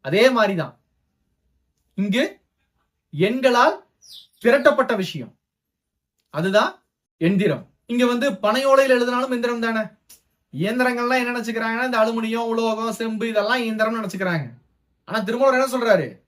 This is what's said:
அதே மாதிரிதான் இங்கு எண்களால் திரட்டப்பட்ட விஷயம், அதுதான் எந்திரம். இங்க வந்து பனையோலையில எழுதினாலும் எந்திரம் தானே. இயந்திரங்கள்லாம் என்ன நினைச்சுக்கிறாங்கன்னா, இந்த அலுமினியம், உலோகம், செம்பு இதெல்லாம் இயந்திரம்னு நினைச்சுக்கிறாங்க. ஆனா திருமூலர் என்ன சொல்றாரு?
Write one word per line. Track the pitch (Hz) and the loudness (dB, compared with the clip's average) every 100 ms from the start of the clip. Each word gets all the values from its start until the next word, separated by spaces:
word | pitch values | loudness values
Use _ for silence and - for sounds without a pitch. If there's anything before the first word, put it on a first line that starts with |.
அதே | - 185 254 | 0 4 4
மாதிரிதான் | 247 202 185 127 _ _ _ _ _ _ _ _ _ _ _ _ - | 4 0 0 -6 _ _ _ _ _ _ _ _ _ _ _ _ -6
இங்கு | 202 220 381 - _ _ _ _ _ _ _ | -2 -2 -2 -6 _ _ _ _ _ _ _
எண்களால் | 147 190 254 254 240 277 - _ _ - - _ _ | -2 0 2 2 4 2 0 _ _ -20 -20 _ _
திரட்டப்பட்ட | 233 269 294 277 262 220 | 2 4 4 2 0 -2
விஷயம், | 185 151 113 _ _ _ _ _ _ _ _ _ _ | -4 -8 -14 _ _ _ _ _ _ _ _ _ _
அதுதான் | 147 185 208 302 - _ _ _ _ | -4 2 2 0 -6 _ _ _ _
எந்திரம். | 165 196 196 139 - _ - | 0 2 0 -2 -8 _ -6
இங்க | 240 247 | 0 0
வந்து | 240 277 | 2 -2
பனையோலையில | 190 208 247 277 269 269 247 | -2 0 0 4 4 6 2
எழுதினாலும் | 240 247 262 | 2 -2 -2
எந்திரம் | 247 240 233 226 | -2 -2 -2 -2
தானே. | 220 214 _ _ - _ _ _ | -4 -6 _ _ -20 _ _ _
இயந்திரங்கள்லாம் | 131 190 247 247 240 240 254 | -6 -4 0 0 0 0 0
என்ன | 240 | 0
நினைச்சுக்கிறாங்கன்னா, | 240 226 226 226 226 | -4 -6 -4 -4 -2
இந்த | 254 233 | -2 2
அலுமினியம், | 220 226 220 226 233 | 0 0 -4 -4 -2
உலோகம், | 226 226 220 226 | 0 -2 -2 -4
செம்பு | 208 226 220 233 | -4 -6 -4 -2
இதெல்லாம் | 208 208 254 | -2 0 -2
இயந்திரம்னு | 226 220 214 226 | -2 -2 -2 -2
நினைச்சுக்கிறாங்க. | 202 185 185 165 123 120 _ _ _ _ - | -8 -6 -4 -4 -6 -14 _ _ _ _ -8
ஆனா | 214 | -6
திருமூலர் | 202 240 269 254 | -4 2 2 2
என்ன | 269 | 0
சொல்றாரு? | 247 233 185 123 - | 0 2 2 2 -12